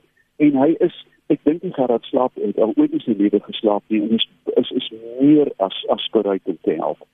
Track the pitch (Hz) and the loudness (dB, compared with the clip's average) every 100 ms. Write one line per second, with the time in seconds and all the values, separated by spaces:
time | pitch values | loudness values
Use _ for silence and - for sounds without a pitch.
0 | - _ _ - 151 135 143 165 175 - | -20 _ _ 0 2 4 2 2 -2 -4
1 | - _ - - - 170 185 - 123 117 | -20 _ -4 -2 0 -2 -4 -2 0 -2
2 | - 131 127 - 104 101 110 - 151 156 | 0 0 0 -2 -4 0 0 2 0 0
3 | 127 101 101 101 - - 107 104 - 110 | -2 0 2 0 -2 -4 -2 -2 -2 -2
4 | 107 156 - _ - - - - - 110 | 0 -2 -2 _ -4 -2 0 -2 -6 -12
5 | 113 123 139 151 143 - 95 - - - | -12 0 4 6 4 0 -4 -4 -4 -4
6 | - 110 101 95 - 82 - 80 71 78 | -2 -2 0 -2 -4 -6 -4 -2 -4 -6
7 | - | -12